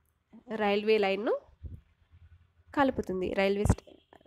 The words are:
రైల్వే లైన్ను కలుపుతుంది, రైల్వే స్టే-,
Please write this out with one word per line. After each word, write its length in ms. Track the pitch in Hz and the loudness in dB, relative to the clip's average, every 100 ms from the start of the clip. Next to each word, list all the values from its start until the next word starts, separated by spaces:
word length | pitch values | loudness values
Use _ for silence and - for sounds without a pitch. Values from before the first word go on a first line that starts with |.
| _ _ _ 233 - 220 | _ _ _ -20 -10 -4
రైల్వే 360 | 208 208 208 220 | 0 0 2 2
లైన్ను 360 | 190 196 247 539 - _ - - - _ _ - - - _ _ _ 302 | 2 0 -2 -4 -6 _ -16 -16 -20 _ _ -20 -20 -20 _ _ _ 0
కలుపుతుంది, 500 | 269 247 - 185 180 | 0 0 -4 -4 -2
రైల్వే 320 | 196 196 202 208 | 0 0 2 2
స్టే-, 260 | - - - _ - | 0 -2 -20 _ -20